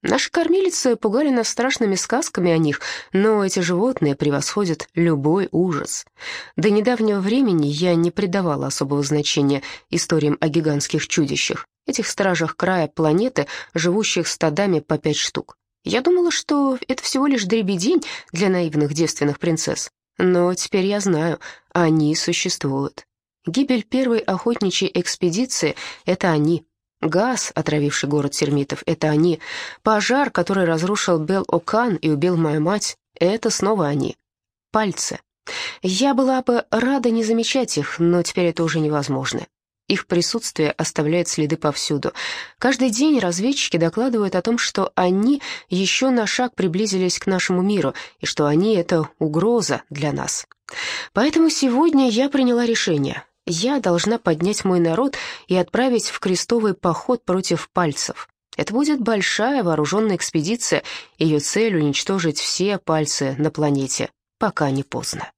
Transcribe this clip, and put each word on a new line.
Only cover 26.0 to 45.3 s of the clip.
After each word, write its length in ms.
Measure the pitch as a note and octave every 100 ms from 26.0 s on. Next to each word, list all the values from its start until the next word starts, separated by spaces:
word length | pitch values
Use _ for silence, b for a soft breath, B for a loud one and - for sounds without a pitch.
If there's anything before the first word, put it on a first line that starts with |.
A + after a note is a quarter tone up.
это 260 | - F3+ F#3+
они. 380 | D#3 D3 E3 - _ _ _
Газ, 520 | D#3 E3+ A#3 B3+ -
отравивший 540 | - C#3+ D3+ C#3+ C#3 C#3+
город 240 | D3 C#3+
термитов, 500 | - D3 C#3+ C#3 - -
это 220 | D#3+ D#3
они. 320 | D3+ F3 D#3+ B B B B
Пожар, 480 | - G#3+ G3+ C4 C#4+
который 340 | - F3 F#3+
разрушил 540 | F3 D#3+ F3+ G#3 - E3+
Бел-Окан 760 | D#3 F#3+ - E3+ - G#3+ A#3+ F3
и 140 | E3
убил 260 | D3 F3 F3
мою 240 | D#3+ D3+
мать, 360 | D#3 G#3 - - _
это 360 | - F3 A3 A3+
снова 360 | - G3 G#3+ D3
они. 300 | C#3+ - - _ _ _ _ _
Пальцы. 480 | A3 G#3+ E3 - - _ _ - B B B
Я 320 | F#3 F#3 C#4
была 300 | B3+ C4 C4
бы 220 | B3+ A#3+ -
рада 400 | A3 B3 C#4 A#3+
не 140 | A3+
замечать 540 | A3 A3+ A3+ C4+ A#3+ -
их, 200 | C#3 -
но 240 | E3+ F3
теперь 240 | E3+ - F3
это 180 | E3
уже 160 | E3 D#3+
невозможно. 680 | D3+ D3+ C#3 C3+ C3 A#2+ - _ _ _ _
Их 200 | F#3+ -
присутствие 680 | F3 E3+ A3+ - - D3+
оставляет 560 | - D#3+ - D3+ E3+ E3
следы 280 | - D3+ D#3+
повсюду. 560 | D3+ C#3+ - D3 - B B B B B
Каждый 320 | B3 C4+ D#4
день 280 | G#3+ D#4 C#4+
разведчики 600 | F#3 F3 A3+ C#4 - E3+
докладывают 560 | E3 G#3+ B3+ A#3 G3+
о 80 | F#3
том, 160 | G3+ A#3
что 340 | - - F#3+
они 460 | - F3+ F#3+ A3+